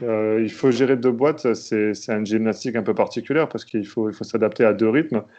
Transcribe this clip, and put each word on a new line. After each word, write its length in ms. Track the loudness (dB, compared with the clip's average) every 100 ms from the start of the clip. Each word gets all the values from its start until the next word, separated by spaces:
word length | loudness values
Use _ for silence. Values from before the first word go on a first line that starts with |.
euh, 340 | -2 0 2 2
il 120 | 0
faut 180 | 2 2
gérer 260 | 4 2 2
deux 140 | 2
boîtes, 440 | 2 0 0 -2
c'est, 400 | -2 -2 0 0
c'est 180 | -2 -4
une 140 | -4 0
gymnastique 500 | 0 0 -2 -4 -2
un 80 |
peu 100 | -2
particulière 540 | 0 0 -2 -2 0 0
parce 160 | -4
qu'il 220 | -6 -6 -4
faut, 220 | -4 -4
il 60 |
faut 80 | -4
s'adapter 420 | -6 0 0 2
à 80 | 2
deux 160 | 4 2
rythmes. 340 | 2 0 -2 -4